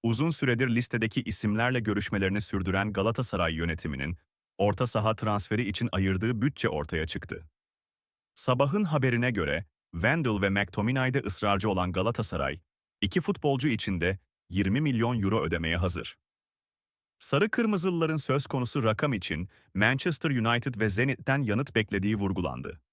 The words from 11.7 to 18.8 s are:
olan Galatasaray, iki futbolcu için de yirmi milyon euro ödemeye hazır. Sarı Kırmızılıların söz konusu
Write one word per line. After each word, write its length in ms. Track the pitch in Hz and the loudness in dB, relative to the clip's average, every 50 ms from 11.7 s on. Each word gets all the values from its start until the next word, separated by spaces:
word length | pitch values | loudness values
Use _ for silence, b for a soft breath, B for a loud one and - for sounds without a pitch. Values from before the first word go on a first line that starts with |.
olan 220 | 98 92 90 90 | 0 2 0 0
Galatasaray, 680 | 87 92 95 110 117 - 110 - - 78 69 67 71 85 _ _ _ _ _ _ _ _ | 0 0 0 0 0 -2 -2 -2 -2 -2 -2 -4 -4 -8 _ _ _ _ _ _ _ _
iki 200 | - 98 - 180 | -4 0 0 0
futbolcu 480 | 147 - 196 - - 185 143 131 131 151 | 0 0 -4 0 0 0 0 2 2 0
için 320 | 113 104 - - 95 85 | 0 0 -2 -2 -2 0
de 180 | 82 90 98 - _ _ _ _ _ _ | 0 0 0 -2 _ _ _ _ _ _
yirmi 300 | 90 98 98 95 104 139 | -2 0 2 2 2 2
milyon 420 | 156 147 127 110 110 117 123 117 | 2 2 2 2 2 0 0 0
euro 180 | 98 98 107 110 | 0 2 2 0
ödemeye 360 | 71 85 90 82 82 82 85 | 0 0 -2 -2 0 0 0
hazır. 420 | 87 90 90 80 80 - - - _ _ _ _ _ _ _ _ _ _ _ _ _ _ _ _ _ _ _ _ _ | 0 0 0 -2 -2 -6 -8 -14 _ _ _ _ _ _ _ _ _ _ _ _ _ _ _ _ _ _ _ _ _
Sarı 320 | - - - 143 196 220 | -4 0 2 2 2 2
Kırmızılıların 680 | - - 233 214 208 180 160 190 180 165 165 156 160 | 2 0 0 2 2 0 0 0 0 0 0 0 0
söz 300 | 156 - - - 143 135 | -2 0 0 0 0 0
konusu 380 | - - 135 123 120 - 143 | -2 -2 -2 -2 -2 -2 0